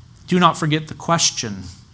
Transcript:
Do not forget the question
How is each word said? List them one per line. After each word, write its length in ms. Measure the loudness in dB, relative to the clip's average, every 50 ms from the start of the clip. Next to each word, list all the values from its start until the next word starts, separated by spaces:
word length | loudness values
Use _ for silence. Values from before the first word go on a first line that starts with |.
| -20 -20 -20 -20 -4
Do 100 | 0 2
not 200 | 4 4 4 4
forget 300 | 2 0 0 0 0 -2
the 60 | -6 -14
question 680 | -10 -2 0 2 2 2 0 0 -4 -6 -6 -8 -10 -12 -14 -16 -20 -20 -20